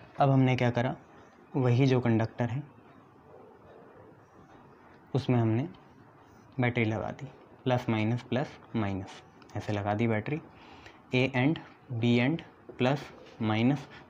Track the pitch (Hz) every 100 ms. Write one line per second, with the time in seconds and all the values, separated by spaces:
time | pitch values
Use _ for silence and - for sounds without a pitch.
0 | - - 139 135 131 127 123 123 131 143
1 | - - - - - 147 123 120 139 127
2 | 120 113 113 - 120 131 - - - -
3 | - - - - - - - - - -
4 | - - - - - - - - - -
5 | - 131 - 123 113 113 170 - - -
6 | - - - - - - 120 120 107 110
7 | - - 139 - - - 131 123 - 110
8 | 107 120 - 120 156 - - 117 98 95
9 | 92 - - - - 101 - 101 101 104
10 | 117 107 107 156 - - - - - -
11 | - 127 131 127 139 165 - - - 113
12 | 120 120 127 165 - - - - 123 139
13 | - - - - 110 107 120 143 - -